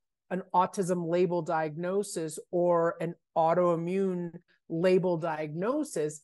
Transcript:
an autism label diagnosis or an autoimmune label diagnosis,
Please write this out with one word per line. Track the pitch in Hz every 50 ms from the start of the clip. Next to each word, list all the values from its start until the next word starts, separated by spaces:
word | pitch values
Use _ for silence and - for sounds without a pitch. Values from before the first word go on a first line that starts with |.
| _ _ _ _ _ -
an | 185 185 - - -
autism | 185 185 180 - - 190 170 185 175 170 160
label | 170 180 180 175 175 175
diagnosis | 165 156 170 160 160 160 151 156 175 175 190 202 208 202 - 185 160 156 151 - - _
or | - 175 175 175 175 170 165 170 170 -
an | 175 165 170 - _ _ - 165
autoimmune | 160 160 165 175 180 175 170 165 165 170 185 196 196 190 185 175 175 170 165 170 - _ _ _ _ -
label | 170 165 175 185 185 190 175 185 175 165
diagnosis, | 151 170 156 151 160 151 147 165 185 220 269 311 302 - - 175 151 156 151 -